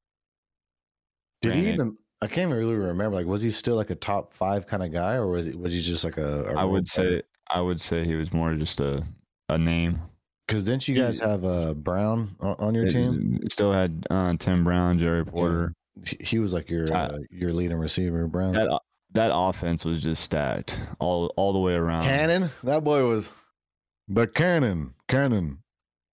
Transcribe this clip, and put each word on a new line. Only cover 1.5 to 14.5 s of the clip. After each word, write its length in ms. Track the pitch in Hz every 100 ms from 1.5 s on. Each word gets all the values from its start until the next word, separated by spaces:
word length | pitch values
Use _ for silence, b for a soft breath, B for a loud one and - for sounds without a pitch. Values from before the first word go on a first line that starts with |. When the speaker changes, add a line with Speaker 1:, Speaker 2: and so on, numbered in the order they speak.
| 135
Speaker 1:
he 60 |
Speaker 2:
Granted 120 | 196 196
Speaker 1:
even, 160 | 117 107 _ _
I 60 | 107
can't 240 | - 180
really 220 | 123 113 113
remember, 400 | 95 87 107 98
like, 80 | 85
was 160 | 101
he 100 | 113
still, 240 | 107 - 113
like, 140 | 104
a 60 | 87
top 380 | - 101 -
five 340 | - 95 101 -
kinda 220 | 101 92
guy, 240 | 80 90 127
or 120 | 101
was 180 | 87 82
he, 80 | 87
was 180 | 90
he 80 | 85
just, 220 | 85 85
like, 140 | 85 80
a, 280 | 76 73 -
a 80 |
Speaker 2:
I 80 | 78
Speaker 1:
role 80 | 95
Speaker 2:
would 140 | 95 90
Speaker 1:
player? 320 | - 92 90
Speaker 2:
say, 40 | - _ -
I 140 | 87
would 200 | 90 87
say 240 | - 85 85
he 100 | 80
was 160 | 80
more 220 | 85 82 80
just 240 | 78 -
a, 240 | 71 69 76 - _ _ -
a 80 | 78
name. 420 | 82 85 85 82 85 - _ _ -
Speaker 1:
'Cause 160 | 110 98
didn't 220 | 131 127
you 80 | 127
Speaker 2:
He 60 |
Speaker 1:
guys 180 | 123 107
have, 240 | 110 104 90
uh, 280 | 87 82
Brown 640 | 76 76 92 104 113 107 98
on, 160 | 95 -
on 160 | 104 113
your 100 | 95
Speaker 2:
It 40 |
Speaker 1:
team? 480 | 123 123 80 50 - -
Speaker 2:
still 220 | - 101
had, 340 | 95 92 80 -
uh, 260 | 95 90 85
Tim 240 | -